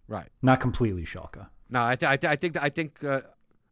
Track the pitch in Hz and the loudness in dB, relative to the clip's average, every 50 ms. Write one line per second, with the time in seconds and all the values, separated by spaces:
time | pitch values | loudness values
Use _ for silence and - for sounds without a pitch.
0 | _ - 113 98 82 - _ - - 131 127 123 - 127 98 - 123 110 95 90 | _ -10 -10 -10 -10 -12 _ 2 4 6 6 6 4 0 0 2 0 0 0 -2
1 | 82 - - 92 - - - - - - - - - - 120 127 117 117 127 127 | -6 -8 -10 -12 -14 -16 -16 -18 -20 -20 -20 -20 -12 -4 -2 0 2 2 0 2
2 | 170 143 139 139 170 165 151 143 - 170 151 170 143 147 143 165 165 147 - - | 2 2 2 2 2 0 0 0 0 -2 -2 -2 -2 -2 -2 -2 -6 -6 -8 -8
3 | - 143 139 135 131 - - _ _ _ _ _ _ _ | -4 -2 -2 -2 -4 -6 -20 _ _ _ _ _ _ _